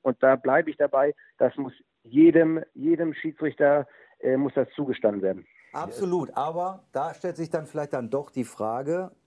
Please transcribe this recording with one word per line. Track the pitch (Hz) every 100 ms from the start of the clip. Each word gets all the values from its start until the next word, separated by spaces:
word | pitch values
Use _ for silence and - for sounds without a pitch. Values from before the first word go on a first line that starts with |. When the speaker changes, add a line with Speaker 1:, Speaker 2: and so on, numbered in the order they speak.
Speaker 1:
und | 135 120
da | 131 131
bleibe | 143 147 156
ich | 147
dabei, | 143 135 147 - _ _
das | 127 143
muss | 127 - _ _
jedem, | 113 131 165 160 160 160 - -
jedem | 147 165 165 147
Schiedsrichter, | 160 - 156 - 143 147 135 - _ _
äh, | 127 131
muss | 139
das | 139 123 -
zugestanden | 135 131 107 101
werden. | 95 92 - _ _
Speaker 2:
Absolut, | 143 180 226 190 175 131 -
aber | 151 170 185 190 _
da | 135 151 165
stellt | 180 165
sich | 165
dann | 165 151
vielleicht | 156 147
dann | 131 113
doch | 139 143
die | 131 113
Frage, | - 107 120 143 175 185 -